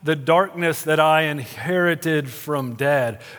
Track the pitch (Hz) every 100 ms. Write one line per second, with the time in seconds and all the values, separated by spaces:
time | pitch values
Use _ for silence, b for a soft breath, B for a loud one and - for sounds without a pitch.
0 | 147 156 135 165 190 175 170 156 156 156
1 | 156 156 156 147 120 - 123 180 175 165
2 | 160 156 135 117 - 147 131 117 139 143
3 | 120 104 B